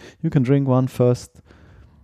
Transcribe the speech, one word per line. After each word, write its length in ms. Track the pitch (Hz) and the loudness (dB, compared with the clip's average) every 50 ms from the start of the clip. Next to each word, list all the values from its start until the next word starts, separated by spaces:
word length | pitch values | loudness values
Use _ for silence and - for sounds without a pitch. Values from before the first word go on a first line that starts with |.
| - - - _ | -20 -20 -16 _
You 80 | - 160 | -8 -2
can 140 | - 151 123 | 0 0 0
drink 240 | 123 143 139 139 131 | 2 0 0 2 0
one 200 | 127 127 131 131 | 0 0 0 -2
first 520 | - - 123 123 123 - - - _ - _ _ - - - - - - - _ _ _ | -2 0 0 0 0 -2 -6 -16 _ -20 _ _ -20 -20 -20 -20 -20 -20 -20 _ _ _